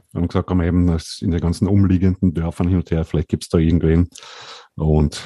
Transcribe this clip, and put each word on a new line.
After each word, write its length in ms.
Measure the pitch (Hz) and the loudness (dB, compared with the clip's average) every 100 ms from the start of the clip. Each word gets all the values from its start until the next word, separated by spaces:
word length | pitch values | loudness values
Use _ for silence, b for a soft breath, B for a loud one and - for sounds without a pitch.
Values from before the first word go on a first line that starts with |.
| _ | _
Wir 100 | 98 | -6
haben 60 | 87 | -4
gesagt, 200 | 98 87 | -2 -2
kann 100 | 90 | 0
man 100 | 85 | 0
eben 180 | 87 90 | 2 2
das 340 | 82 - - | 0 -4 -8
in 80 | 107 | -4
den 100 | 85 | -2
ganzen 260 | 85 87 92 | -2 -2 0
umliegenden 680 | 101 95 92 92 92 92 82 | 2 4 2 2 0 -2 -2
Dörfern 320 | 82 - 87 | -4 -2 -2
hin 100 | 90 | 0
und 140 | - | -2
her, 140 | 82 80 | -4 -2
vielleicht 240 | 82 78 | -4 -4
gibt's 200 | - - | -6 -2
da 80 | 90 | 0
irgendwen. 500 | 82 87 80 82 85 B B B B B B - | 2 2 2 2 0 B B B B B B -6
Und 440 | 78 76 73 - | 0 2 2 -2